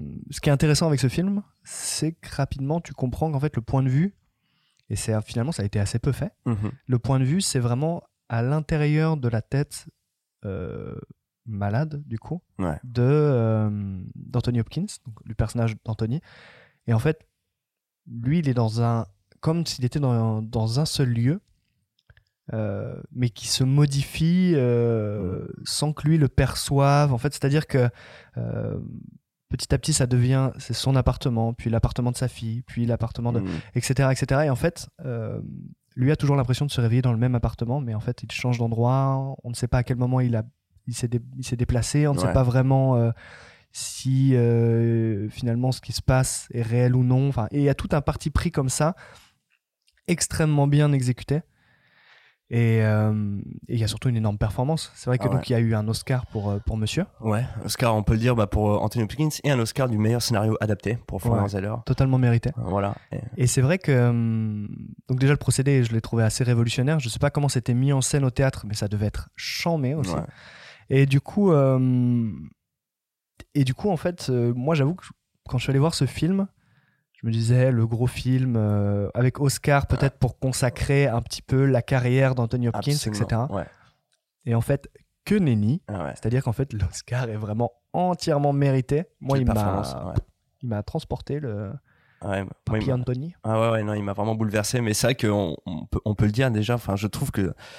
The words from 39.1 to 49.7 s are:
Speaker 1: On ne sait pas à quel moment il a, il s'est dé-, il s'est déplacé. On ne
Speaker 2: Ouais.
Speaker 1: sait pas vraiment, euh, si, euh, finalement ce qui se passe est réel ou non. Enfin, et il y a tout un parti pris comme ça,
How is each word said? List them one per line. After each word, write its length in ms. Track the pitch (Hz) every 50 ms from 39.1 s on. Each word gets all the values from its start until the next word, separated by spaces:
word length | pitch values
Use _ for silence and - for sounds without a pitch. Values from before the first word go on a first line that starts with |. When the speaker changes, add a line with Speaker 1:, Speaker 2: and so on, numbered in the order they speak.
| 135 135 135 139 - - -
Speaker 1:
On 60 | 123
ne 60 | 117
sait 120 | - - 120
pas 120 | - 127
à 40 | 117
quel 140 | - 131 120
moment 220 | 127 123 127 127
il 160 | 127 120 117
a, 80 | 110 117 120 - _ _ _ _ _ _ -
il 80 | 120
s'est 120 | - 127 120
dé-, 140 | 120 120 120 127 131 131
il 80 | 127
s'est 100 | - 127
déplacé. 520 | 117 123 - 123 120 110 - - 147 147 147
On 80 | 139
ne 40 | 139
Speaker 2:
Ouais. 60 | 90
Speaker 1:
sait 80 | 92 87
pas 80 | 135
vraiment, 540 | 131 123 117 131 127 135 135 135 135 131 127
euh, 160 | 117 117 117 117 - - - - - - - - - _ _
si, 600 | - - - - - - - 131 135 131 135 135 131
euh, 960 | 123 117 117 117 117 117 117 117 113 117 117 117 113 113 113 110 98 107 107
finalement 420 | - - 120 120 117 120 123 131
ce 100 | 123 -
qui 100 | - - 113
se 80 | -
passe 460 | - - 131 131 127 - - - - -
est 120 | - 120 117
réel 320 | 113 117 123 123 123 127
ou 80 | 127 127
non. 260 | 123 127 127 139 139
Enfin, 180 | 131 123 107 -
et 80 | - 143
il 40 | 143
y 60 | 143
a 60 | 135
tout 140 | - - -
un 100 | - 151
parti 300 | - - 143 - - 160
pris 180 | - - - 170
comme 180 | - 151 135 131
ça, 260 | - - 151 160 190 - - - - - - _ _ _ _ _ _ _ _ _